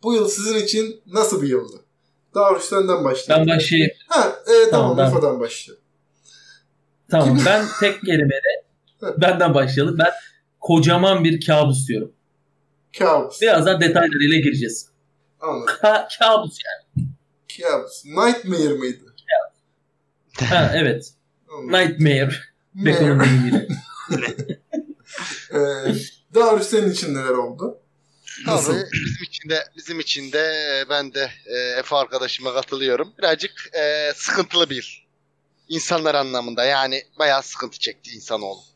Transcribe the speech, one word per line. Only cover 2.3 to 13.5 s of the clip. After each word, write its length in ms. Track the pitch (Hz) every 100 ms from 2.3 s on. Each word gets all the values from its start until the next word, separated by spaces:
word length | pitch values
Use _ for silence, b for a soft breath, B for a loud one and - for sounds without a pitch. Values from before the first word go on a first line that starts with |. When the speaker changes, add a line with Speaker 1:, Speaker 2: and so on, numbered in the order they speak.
Speaker 1:
Davruş, 280 | 196 202 190
senden 400 | - 196 190 170
başlayalım. 420 | 143 131 - 156 160
Speaker 2:
Ben 80 | 160
başlayayım. 360 | - 165 - - _
Speaker 1:
Ha, 240 | 320 - - -
e, 240 | 226 226
tamam, 0 |
Speaker 2:
Tamam, 260 | 156 123 123
ben 80 | 135
Speaker 1:
Rıfa'dan 300 | 123 - 127
başlayalım. 420 | 117 - - - _ _ _ _ b b b b b _ _ _ _
Speaker 2:
Tamam, 260 | 165 139 131
Speaker 1:
Kim? 100 | 160
Speaker 2:
ben 180 | 214 214 -
tek 200 | 208 196
kelimeyle 640 | 190 160 147 139 539 - -
Speaker 1:
<laughs> 340 | _ _ _
Hı. 140 | 185 156
Speaker 2:
benden 340 | - 175 170
başlayalım. 440 | 143 131 135 151 170
Ben 120 | 170 175 B B _ _
kocaman 640 | - 165 139 170 190 190
bir 220 | 165 160 -
kabus 420 | 151 143 131 -
diyorum. 240 | 110 107 _ _ _ _ _ _ _ _ -
Speaker 1:
Kabus. 440 | 185 151 135 -
Speaker 2:
Birazdan 380 | 220